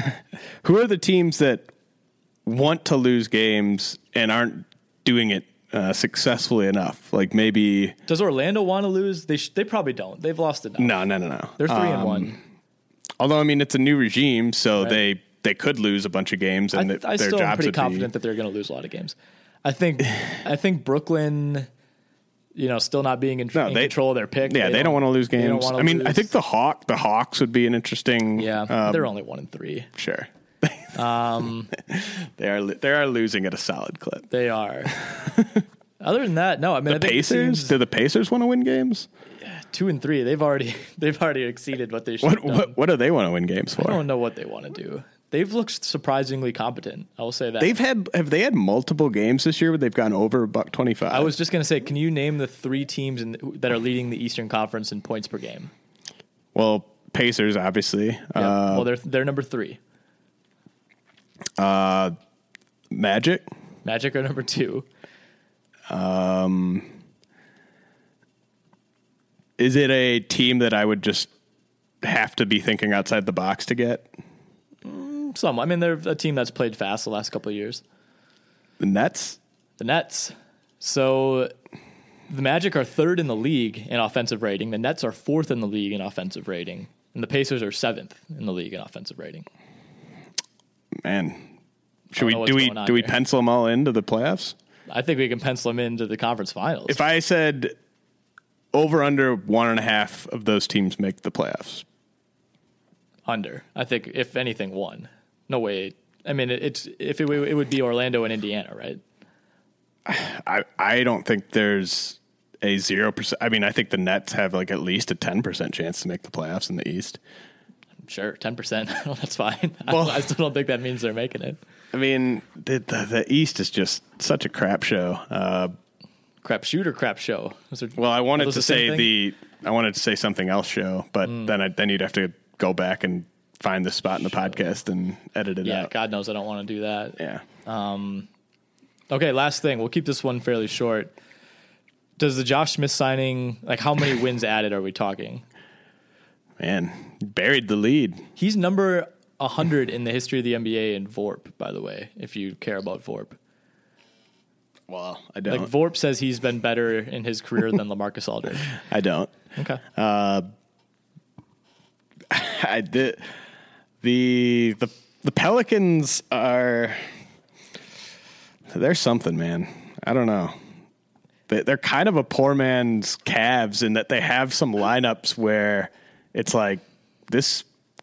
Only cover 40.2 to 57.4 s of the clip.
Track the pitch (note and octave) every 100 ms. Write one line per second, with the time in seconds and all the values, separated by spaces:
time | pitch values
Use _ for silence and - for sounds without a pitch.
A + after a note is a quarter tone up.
40.2 | A#2+ D3+ D3+ C#3 A#2 - - - D3+ D3+
41.2 | E3 C3 B2 B2 - B2+ A2+ A2+ A#2+ A2+
42.2 | D3+ - C#3+ B2+ F#3 - D#3 C#3+ B2+ D#3+
43.2 | F2+ F2 F2+ F#2 - - - G3 C#3+ B2+
44.2 | A#2 - - - - - - C#3+ - _
45.2 | _ D3+ G3 A3+ A3 - - D3+ D3 C3+
46.2 | C3 C3+ B2+ A#2+ A#2 A#2+ - - - -
47.2 | A#2 - B2 A2+ E3+ A#3 C4 A#3+ F3+ F3+
48.2 | D3+ D#3 A#3 G3 G2 A2 B2+ D#3 D3+ G#2
49.2 | A2 C3 D#3+ D#3 E3 D#3+ B2+ G2+ A2 G2
50.2 | A2 B2+ A2 A2 - - B2 G#2+ F#2+ B2+
51.2 | D#3 D3+ E3 F3 D3 D3+ - C#3+ D#3+ D3+
52.2 | D3 D3+ C3 - C3 C3+ C#3 - C3+ B2+
53.2 | A2+ A2+ C3+ G#2+ B2+ A#2 A#2+ B2 B2 A#2
54.2 | A#2+ - A2+ A2 G#2+ A2+ G#2+ G#2 - A2
55.2 | G#2+ A2 A1+ - - _ _ _ - -
56.2 | - _ _ - A2 G#2+ - _ - -
57.2 | A#2+ A#2